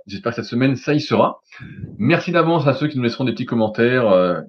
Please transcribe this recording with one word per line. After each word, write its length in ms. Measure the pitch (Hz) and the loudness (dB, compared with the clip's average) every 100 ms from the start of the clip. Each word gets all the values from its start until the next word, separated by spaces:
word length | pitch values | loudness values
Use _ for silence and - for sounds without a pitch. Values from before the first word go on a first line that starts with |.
| 101 | -10
J'espère 280 | 98 117 | -8 -6
que 20 | 117 | -6
cette 140 | 110 | -4
semaine, 260 | 120 135 123 | 0 0 0
ça 180 | - | 0
y 80 | 147 | -2
sera. 380 | 143 110 - - _ - - - - - | 2 2 2 -2 _ -20 -18 -16 -14 -2
Merci 340 | 120 165 - | 0 0 2
d'avance 360 | 170 165 170 139 | 2 2 2 2
à 60 | |
ceux 140 | 131 151 | 0 -2
qui 100 | 135 | -2
nous 60 | |
laisseront 200 | 120 117 | -2 -2
des 80 | 127 | -4
petits 140 | 110 - | -4 -4
commentaires, 600 | 117 107 107 117 127 113 | 0 0 2 2 2 4
euh, 320 | 92 90 85 | 4 2 -2